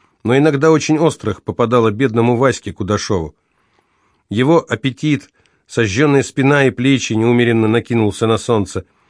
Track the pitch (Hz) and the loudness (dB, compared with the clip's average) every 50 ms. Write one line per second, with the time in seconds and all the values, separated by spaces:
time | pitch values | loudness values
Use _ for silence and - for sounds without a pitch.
0 | _ _ _ _ _ 110 123 139 147 160 139 135 147 160 160 147 - - 156 151 | _ _ _ _ _ 0 0 2 2 2 0 2 2 2 2 2 2 0 0 0
1 | 170 156 - - - 107 95 - _ - 92 - 120 110 123 123 113 110 104 107 | 0 0 -2 -2 -6 -6 -6 -6 _ -10 -4 -2 -2 0 2 2 2 2 0 0
2 | 139 123 110 117 117 120 123 113 135 131 113 - - 101 90 - 101 92 104 101 | -2 -2 0 0 0 2 2 2 0 0 0 -2 -8 -12 -10 -8 -4 -4 -4 -4
3 | - - 104 90 80 76 - _ _ _ _ _ _ _ _ _ _ _ _ _ | -2 -2 -4 -4 -4 -6 -12 _ _ _ _ _ _ _ _ _ _ _ _ _
4 | _ _ _ _ _ _ 104 107 127 143 170 165 - - 120 107 - 135 120 - | _ _ _ _ _ _ -2 0 2 2 2 2 2 -2 -6 -4 -4 -6 -6 -4
5 | - 156 143 - - _ _ _ _ _ _ _ _ _ - - 113 101 92 117 | -4 -2 -2 -4 -4 _ _ _ _ _ _ _ _ _ -4 -2 -2 0 0 0
6 | 151 147 139 139 123 - - 147 131 135 147 143 135 131 - - 123 135 139 120 | 2 2 2 2 0 0 -4 -2 0 2 2 4 2 2 0 0 0 0 0 0
7 | - - 117 110 113 120 120 120 120 117 117 113 110 107 113 120 110 - 117 117 | -2 -2 -2 0 2 2 2 2 2 2 2 0 2 2 0 0 -2 -2 -2 0
8 | 110 104 92 - 117 110 113 107 - - 120 107 98 - - 95 85 _ _ _ | 0 0 -2 -2 -2 -2 -2 -2 -2 -2 -2 -2 -2 -4 -8 -12 -12 _ _ _
9 | _ | _